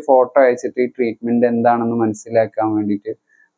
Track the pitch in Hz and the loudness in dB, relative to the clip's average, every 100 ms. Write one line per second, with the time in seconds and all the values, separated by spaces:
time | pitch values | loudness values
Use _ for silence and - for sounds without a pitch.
0 | 147 131 123 143 131 123 123 127 123 - | 2 2 4 2 2 2 -4 -4 -4 -2
1 | 117 110 117 120 120 117 117 117 117 117 | -6 -4 -4 0 0 2 0 0 -2 -2
2 | 110 107 - 113 110 - 110 107 104 101 | -2 -4 -4 -2 -2 -2 -4 -2 -2 -4
3 | 110 110 _ _ _ | -6 -12 _ _ _